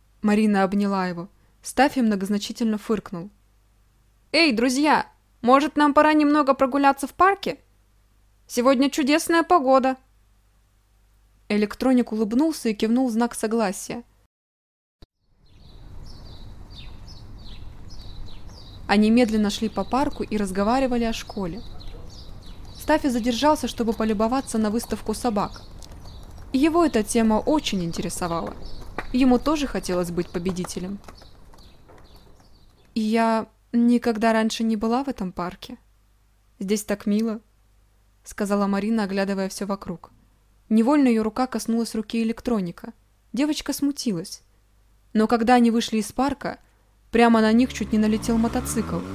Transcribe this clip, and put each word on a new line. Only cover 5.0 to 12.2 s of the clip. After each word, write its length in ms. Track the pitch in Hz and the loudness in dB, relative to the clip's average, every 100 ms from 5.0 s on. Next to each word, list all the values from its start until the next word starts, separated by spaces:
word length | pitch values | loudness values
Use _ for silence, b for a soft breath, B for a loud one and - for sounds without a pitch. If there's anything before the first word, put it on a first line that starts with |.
| - _ _ _ | 0 _ _ _
может, 340 | 233 254 302 - | 4 4 4 2
нам 180 | 294 285 | 4 6
пора 180 | 302 | 6
немного 400 | 311 294 302 277 | 6 4 4 2
прогуляться 540 | 269 269 277 277 277 277 | 2 2 4 2 2 -2
в 80 | - | 2
парке? 440 | 370 392 196 277 _ _ _ _ _ _ _ _ - | 4 2 -2 -8 _ _ _ _ _ _ _ _ -6
Сегодня 460 | - 247 254 277 | 0 4 4 2
чудесная 500 | 320 269 311 - 339 | 2 2 2 4 2
погода". 560 | 330 359 254 262 254 262 _ _ _ _ _ _ _ _ _ _ _ _ _ _ - | 4 4 6 4 4 -2 _ _ _ _ _ _ _ _ _ _ _ _ _ _ -2
Электроник 640 | 208 208 - 254 254 233 | 0 0 0 2 4 2
улыбнулся 580 | 214 | -2